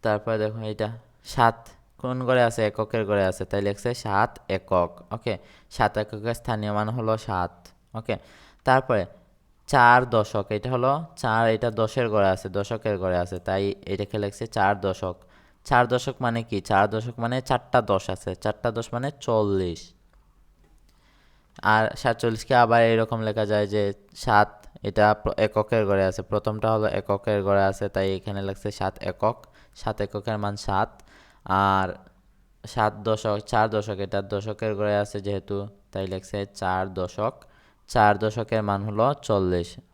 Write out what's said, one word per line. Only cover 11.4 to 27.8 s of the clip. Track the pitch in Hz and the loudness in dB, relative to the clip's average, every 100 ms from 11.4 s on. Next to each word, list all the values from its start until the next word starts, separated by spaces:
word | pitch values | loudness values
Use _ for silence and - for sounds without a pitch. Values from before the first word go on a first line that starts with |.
| 117 | 2
এটা | 110 120 | 2 0
দশের | 110 110 - 117 | 0 -2 0 0
ঘরে | 104 98 | 2 2
আছে, | 95 98 | 2 -2
দশকের | 95 101 113 107 101 | -6 -4 -4 -4 -2
ঘরে | 92 90 | 0 0
আছে, | 90 90 | -2 -6
তাই | - 95 98 - - | -4 -2 -2 -4 -8
এটাকে | 98 101 107 | -6 -4 -4
লেখছে | 101 - 117 | -4 -6 -6
চার | 110 98 101 | 0 2 2
দশক। | 95 95 92 90 - _ _ _ | -2 -4 -6 -8 -18 _ _ _
চার | - 123 123 | 0 2 4
দশক | 123 139 - | 0 -4 -4
মানে | 123 117 | -4 -4
কি? | 113 101 | -4 -6
চার | - 98 104 | 0 2 2
দশক | 110 117 117 | 0 -6 -6
মানে | 117 127 | -4 -4
চারটা | 127 131 - 127 | -2 -4 2 0
দশ | 104 95 - | 2 -2 -2
আছে, | 92 - 92 | -8 -8 -6
চারটা | 107 - 120 | -6 -2 -4
দশ | 110 113 | -4 -6
মানে | 120 139 - | -6 -6 -8
চল্লিশ। | - 110 104 98 90 82 - _ _ _ _ _ _ _ _ _ _ _ _ _ _ _ _ - | 0 2 2 0 -2 -6 -14 _ _ _ _ _ _ _ _ _ _ _ _ _ _ _ _ -4
আর | - 110 110 - | 2 4 2 0
সাতচল্লিশকে | 123 113 117 110 - 127 | -2 0 -2 -2 2 4
আবার | 117 117 | 6 6
এরকম | 117 113 110 113 | 6 4 0 -2
লেখা | 110 104 104 | -2 -2 0
যায় | 104 104 | 0 2
যে | 104 101 101 _ - | 0 0 -4 _ -8
সাত, | - 104 107 - - - | 4 4 4 -2 -20 -8
এটা | - 104 107 | -4 4 4
প্র-, | 107 - - | 4 -2 0
এককের | 107 110 104 113 101 | 2 2 0 0 2
ঘরে | 98 | 2
আছে, | 95 95 | 2 -2
প্রথমটা | 92 104 110 107 110 | -4 -2 -2 -2 0
হলো | 110 107 | 0 0
এককের | - - 101 - 104 | -2 -2 -2 0 0
ঘরে | 98 98 | 2 4
আছে, | 98 98 | 2 0